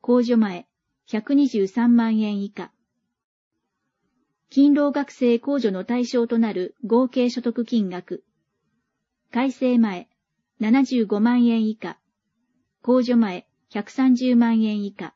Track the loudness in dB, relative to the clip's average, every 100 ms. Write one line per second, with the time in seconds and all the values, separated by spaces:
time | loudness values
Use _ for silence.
0 | 0 0 2 0 0 -4 -16 _ _ _
1 | _ -8 -2 0 2 0 -2 0 2 2
2 | 2 -2 -2 -6 -8 -12 -18 _ _ _
3 | _ _ _ _ _ _ _ _ _ _
4 | _ _ _ _ _ 2 4 4 2 -2
5 | -6 -2 0 0 -2 -2 -2 -4 -4 -4
6 | -2 -2 -2 0 0 -2 -8 _ -2 0
7 | 0 0 -2 -2 -6 -6 -4 -2 -4 -8
8 | -12 -14 _ _ _ _ _ _ _ _
9 | _ _ _ -4 -4 -2 0 2 2 -2
10 | -16 _ _ _ _ _ 0 2 2 -2
11 | -2 0 0 2 2 2 -2 -6 -14 -16
12 | _ _ _ _ _ _ _ _ 0 0
13 | 4 2 2 -4 _ _ _ -10 -8 0
14 | 2 2 2 2 2 2 0 -4 -8 -10
15 | -16